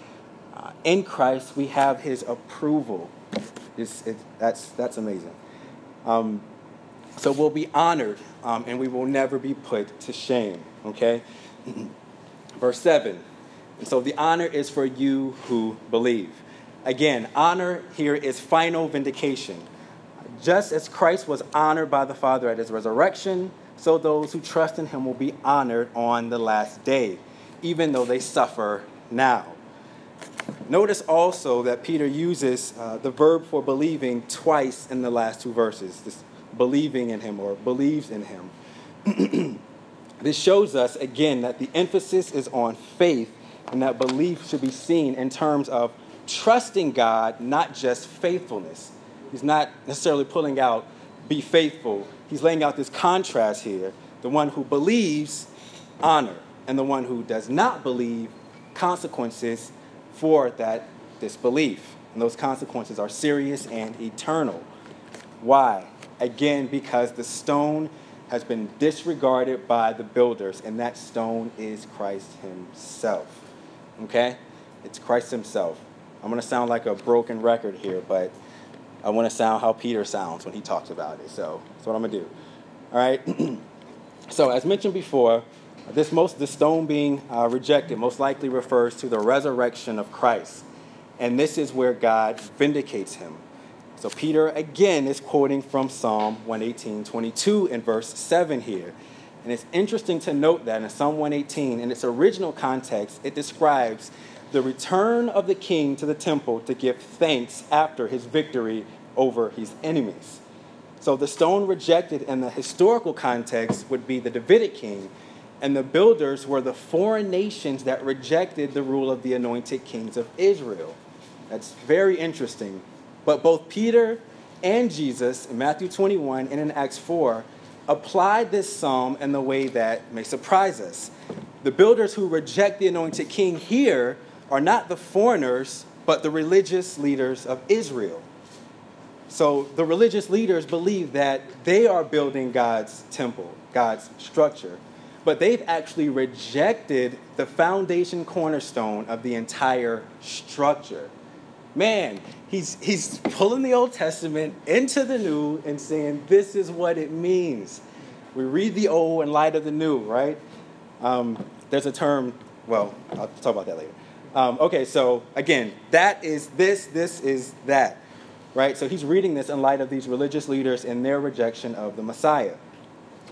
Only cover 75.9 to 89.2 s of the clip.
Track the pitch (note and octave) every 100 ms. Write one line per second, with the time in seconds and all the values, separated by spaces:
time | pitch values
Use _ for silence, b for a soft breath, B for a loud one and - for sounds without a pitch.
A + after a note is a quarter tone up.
75.9 | - - - G#2 A#2 A2+ B2 A#2+ A#2 A#2
76.9 | G2+ A#2+ A#2+ A#2 A2+ A#2 A#2 G#2+ F#2 G2+
77.9 | F#2 F2+ F#2+ F#2 - B B B B -
78.9 | - G#2+ A2 A2+ - A2 A2 A#2 A2 A#2+
79.9 | A2 G2+ G#2 F2 E2 F#2 G#2 - E2+ -
80.9 | E2 D#2 D2+ D2+ - D#2+ D#2 - - A2
81.9 | A2 A2+ G#2 D#2+ - B B B B -
82.9 | B2 B2+ C3+ D#3+ - D3+ A#2 - - -
83.9 | - - - - - C3+ B2 D#3 G3 G3+
84.9 | F#3 - C3+ A#2 A#2 - B B B -
85.9 | C#3+ D3+ E3 D#3+ - C#3+ - D3+ E3 D#3
86.9 | D3 C#3+ C#3 - A#2+ A#2 B2+ C3+ C#3+ -
87.9 | A2 A#2+ B2 C#3 C#3 C3+ B2+ - B2 A#2+
88.9 | - B2+ A2